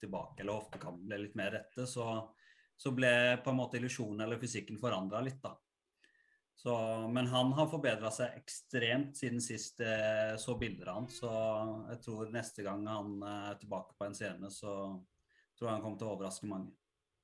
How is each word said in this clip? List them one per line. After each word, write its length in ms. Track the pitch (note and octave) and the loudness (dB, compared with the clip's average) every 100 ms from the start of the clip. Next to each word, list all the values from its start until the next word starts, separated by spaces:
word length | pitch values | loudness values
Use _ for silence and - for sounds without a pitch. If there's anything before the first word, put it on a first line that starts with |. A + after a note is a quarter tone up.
tilbake, 400 | G2+ F#2+ F#2 - | -6 -6 -6 -6
eller 140 | G2 G#2+ | -2 -2
hoftekammen 480 | G#2 G2+ - F2 F#2+ | -4 -8 -8 -8 -6
ble 80 | G2+ | -4
litt 140 | G2+ G#2+ | -4 -2
mer 140 | G2 G#2+ | -2 -2
rette, 300 | - - B2+ | -6 -6 -4
så, 160 | B2 A2+ A2 - - - - _ - | -2 0 -2 -4 -10 -20 -20 _ -6
så 160 | C#3 | 0
ble 200 | B2+ B2+ A#2+ B2 B2 C3+ | 6 8 10 8 6 4
på 80 | |
en 20 | B2+ | 2
måte 160 | B2 A#2+ | 2 0
illusjonen 400 | B2 - A2 G#2 A2+ | -2 -2 -2 0 0
eller 160 | A#2 | 0
fysikken 340 | B2 A2 - G#2+ | -2 -4 -6 -2
forandret 420 | B2 G2 F#2+ G#2+ | 0 2 0 0
litt 140 | C3 C3 | -2 -2
da. 140 | G2+ - _ _ _ _ _ _ _ _ _ - | -8 -10 _ _ _ _ _ _ _ _ _ -6
Så, 140 | B2+ A#2 A2 A2+ A2+ B2 | 0 2 2 0 2 2
men 140 | B2 | 4
han 220 | B2+ C3 C#3 | 6 6 6
har 140 | D3+ | 4
forbedret 400 | D#3 C3+ A2 A2 | 4 2 2 0
seg 240 | - B2 A#2+ | 0 -2 -2
ekstremt 760 | - - - B2+ A#2 B2+ C#3+ - | -10 -12 -2 2 4 4 2 -2
siden 240 | B2+ A#2+ | -2 0
sist 400 | A#2 A2 - - | -2 -4 -6 -4
jeg 560 | A2+ A2 G#2+ G#2+ A2 A2 | 0 2 4 4 2 0
så 140 | - A2+ | -2 -2
bilder 320 | A#2 F#2 F2+ | -2 -4 -6
av 60 | F#2+ | -4
han, 80 | A#2+ | -6
så 240 | - A#2+ A2+ A2 G#2+ A2 A2 A2 | -4 -2 2 2 2 0 -4 -6
jeg 80 | A#2 | -8
tror 300 | - A2 G#2+ A#2 | -6 -4 -4 -4
neste 300 | A2+ - G2+ | -4 -4 -4
gang 160 | G2+ G#2 | -2 -2
han, 240 | A2 G#2 G2+ | -2 -4 -6
eh, 240 | G2+ G#2 G2+ | -4 -4 -6
er 80 | G2+ | -8
tilbake 320 | G#2 F#2+ - - | -6 -6 -6 -6
på 140 | G2+ | -6
en 80 | G2 | -4
scene, 320 | G#2 F2+ G2 | -6 -6 -8
så 220 | - G#2+ G2 G2 F#2+ F#2 _ _ _ _ - | -8 -4 -4 -4 -6 -10 _ _ _ _ -6
tror 140 | A#2+ | -2
jeg 80 | G#2+ | -2
han 80 | G#2+ | -2
kommer 160 | G2 | -4
til 80 | A2 | -4
å 80 | F#2+ | -2
overraske 320 | F#2+ - G#2+ | -4 -4 -4
mange. 220 | F#2+ F#2+ - _ _ _ _ | -4 -6 -12 _ _ _ _